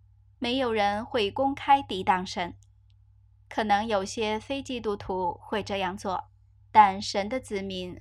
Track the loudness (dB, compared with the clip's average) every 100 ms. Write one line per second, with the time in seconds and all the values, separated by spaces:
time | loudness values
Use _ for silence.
0 | -20 -20 -20 -6 -2 0 0 2 2 0
1 | -2 0 0 0 0 0 4 4 4 -4
2 | 0 0 0 -6 -6 -8 -20 -20 -20 -20
3 | -20 -20 -20 -20 -8 -4 2 2 2 0
4 | 0 -4 -2 -2 -4 -8 -6 -4 -4 -4
5 | -4 -2 -2 -4 -6 -6 -2 -4 -4 -4
6 | -6 -6 -8 -20 -20 -20 4 8 8 6
7 | -4 -2 -2 -4 -4 -6 -4 -6 -8 -12